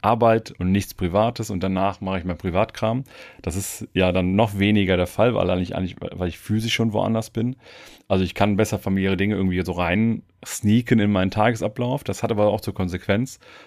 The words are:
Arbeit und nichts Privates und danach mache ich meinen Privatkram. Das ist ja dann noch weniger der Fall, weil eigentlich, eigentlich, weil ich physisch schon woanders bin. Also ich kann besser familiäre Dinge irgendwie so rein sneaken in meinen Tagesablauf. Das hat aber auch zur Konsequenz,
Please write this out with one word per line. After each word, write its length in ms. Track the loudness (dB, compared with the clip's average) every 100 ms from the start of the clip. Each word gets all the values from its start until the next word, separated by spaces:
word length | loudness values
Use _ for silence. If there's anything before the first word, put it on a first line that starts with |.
Arbeit 540 | 0 4 4 4 0 -4
und 140 | 0
nichts 240 | 2 0 -4
Privates 560 | -2 2 0 -2 -6
und 100 | -4
danach 400 | -2 0 -2 -2
mache 160 | -4 -4
ich 80 | -4
meinen 140 | -6
Privatkram. 640 | -2 0 -2 -2 -2 -2 -6 -14 -20 -12
Das 120 | -8 -6
ist 320 | -6 -10 -6
ja 180 | 0 2
dann 240 | 2 2 2
noch 220 | 2 2
weniger 400 | 2 4 4 2
der 80 | 0
Fall, 300 | 2 2 2
weil 120 | 0
eigentlich, 240 | 0 -2 -4
eigentlich, 220 | -6 -6
weil 300 | -10 -6 -6
ich 100 | -6
physisch 340 | -4 -2 0
schon 200 | 0 0
woanders 360 | 0 0 0 -2
bin. 280 | -4 -4 -4 -14 -20 -20 -20 -2
Also 160 | 0
ich 100 | 0
kann 240 | 0 2 2
besser 220 | 0 -2
familiäre 380 | -2 0 0 0
Dinge 180 | 0 0
irgendwie 280 | 0 -2
so 100 | -2
rein 500 | -2 0 2 2 0 -6 _
sneaken 560 | -14 -4 2 2 4 4
in 120 | 4
meinen 180 | 2 0
Tagesablauf. 760 | 2 0 0 -4 -4 -4 -4
Das 200 | -6 -4
hat 80 | -2
aber 160 | 2 2
auch 140 | 2
zur 120 | -2
Konsequenz, 640 | -4 -4 -2 -2 0 -2 -8 -20 -20